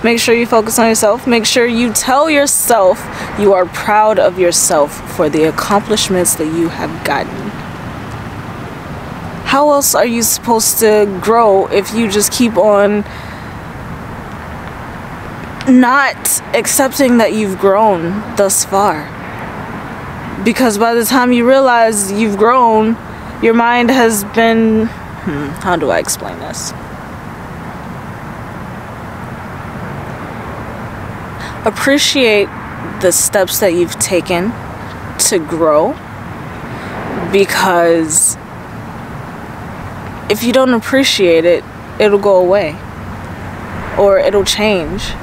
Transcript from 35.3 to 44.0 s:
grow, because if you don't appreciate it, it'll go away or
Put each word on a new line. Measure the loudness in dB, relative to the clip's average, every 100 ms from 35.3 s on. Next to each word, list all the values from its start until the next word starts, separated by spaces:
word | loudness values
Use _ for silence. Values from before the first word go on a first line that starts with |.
| 0
grow, | -2 0 4 4 2 -2 -10 -14 -12 -12 -12 -12 -10 -10 -10 -10 -8 -6 0
because | 2 2 2 2 4 4 4 2 0 0 -2 -10 -14 -12 -12 -12 -12 -12 -12 -12 -14 -14 -14 -12 -12 -12 -12 -12 -12 -4
if | -2
you | 2
don't | 4 4
appreciate | 2 2 2 2 4 4 6 6
it, | 2 0 -14 -14 0
it'll | 4 4
go | 4 4
away | 6 2 0 -6 -12 -12 -12 -12 -12 -12 -12 -12 -12 -10 -6
or | 2